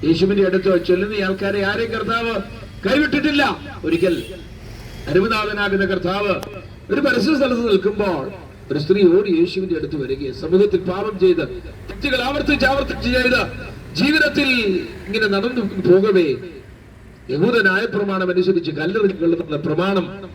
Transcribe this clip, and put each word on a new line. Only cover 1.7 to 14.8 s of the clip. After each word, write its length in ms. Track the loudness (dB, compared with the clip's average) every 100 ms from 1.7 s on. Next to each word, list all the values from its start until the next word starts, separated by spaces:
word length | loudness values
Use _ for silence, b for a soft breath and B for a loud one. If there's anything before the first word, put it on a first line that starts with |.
| -2 -2
കർത്താവ് 440 | -4 -2 -2 -2 -4 -6 -12 -14 -6 0
കൈവിട്ടിട്ടില്ല. 680 | 2 2 2 2 2 0 -2 -10 -8 -2
ഒരിക്കൽ 380 | 2 2 0 -4 -12 -14 -16 -16 -16 -16 -14 0
അരുമനാഥനാകുന്ന 760 | 2 2 0 -2 -2 -2 0 0
കർത്താവ് 500 | 0 -2 -2 0 -2 -4 -14 -16 -18 -4
ഒരു 80 | 0
പരസ്യ 340 | 2 2 2 2
സ്ഥലത്ത് 320 | 2 0 2
നിൽക്കുമ്പോൾ 640 | 2 2 0 -2 -2 -4 -10 -16 -20 -6
ഒരു 80 | -4
സ്ത്രീ 400 | -2 4 6 6
ഓടി 160 | 2 2
യേശുവിന്റെ 360 | 0 -2 -4 -4
അടുത്ത് 280 | -4 -6
വരികയും, 320 | -4 -6 -6 -8
സമൂഹത്തിൽ 420 | 0 4 4 2
പാപം 420 | -2 -4 -4 2
ചെയ്ത് 280 | 4 4 0
തെറ്റുകൾ 760 | -6 -12 -14 -14 -6 -2 0
ആവർത്തിച്ച് 440 | 0 -2 0 2 2
ആവർത്തിച്ച് 380 | 2 -2 -4
ചെയ്ത് 440 | 0 2 2 2 -2 -6 -12 -14 -12 0
ജീവിതത്തിൽ 540 | 2 4 2 2 2 2 0 -2